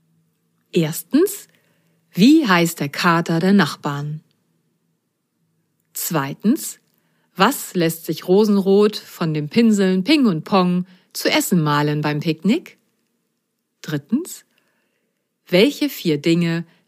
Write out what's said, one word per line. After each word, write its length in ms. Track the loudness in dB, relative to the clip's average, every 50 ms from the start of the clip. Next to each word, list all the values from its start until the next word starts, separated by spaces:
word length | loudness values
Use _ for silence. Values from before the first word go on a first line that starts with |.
| _ _ _ _ _ _ _ _ _ _ _ _ _ _ -10
Erstens, 760 | -8 -8 -8 -8 -12 -8 _ -2 -2 -2 -2 -4 -8 -18 _ _ _ _ _ _ _ _ _ _ _ _ _
wie 340 | 0 2 4 6 6 4 4
heißt 360 | 2 2 2 2 0 -2 -6
der 80 | -8 -8
Kater 500 | -6 -2 0 0 2 2 0 -2 -2 0
der 140 | 2 4 4
Nachbarn? 680 | 4 2 0 -2 -6 -8 -8 -6 -6 -8 -8 -10 -10 -14 _ _ _ _ _ _ _ _ _ _ _ _ _ _ _ _ _ _ _ _ _ _ _ _ _ _ _ _ _ _ _ _ _ _
Zweitens, 880 | -12 -8 -4 -4 -4 -4 -4 -6 -2 0 0 0 0 -4 -10 -14 -16 _ _ _ _ _ _ _ _ _ _ _
was 380 | 0 0 0 0 -2 -8 -6 -4
lässt 300 | -2 -2 -2 -2 -4 -8
sich 220 | -8 -8 -6 -2
rosenrot 680 | 2 4 4 4 4 2 2 2 2 4 4 4 2 0
von 380 | -4 -12 -18 -10 -6 -6 -4 -4
den 160 | -4 -6 -2
Pinseln 540 | 0 2 4 4 4 2 2 2 0 0 0
Ping 220 | 2 2 2 2
und 180 | 2 0 -2 -2
Pong 420 | 0 0 2 2 2 0 -2 -4 -6 -12 _ _ _ -10
zu 160 | -6 -4 -2
essen 320 | 0 0 0 0 0 0
malen 400 | 2 2 0 0 0 0 -2 -2
beim 180 | -2 -4 -4 -2
Picknick? 580 | -4 -4 -4 -2 0 0 0 0 -2 -8 -18 _ _ _ _ _ _ _ _ _ _ _ _ _ _ _ _ _ _ _ _ _
Drittens, 640 | -10 -8 -8 -8 -4 _ -4 -4 -4 -6 -12 -18 -20 _ _ _ _ _ _ _ _ _ _ _ _ _ _ _ _ _ _ _ _
welche 420 | 0 2 4 4 4 2 0 -4 -6
vier 280 | -4 -4 -4 -2 -2
Dinge 480 | -2 0 0 0 2 0 0 -2 -4 -6 -10 _ _ _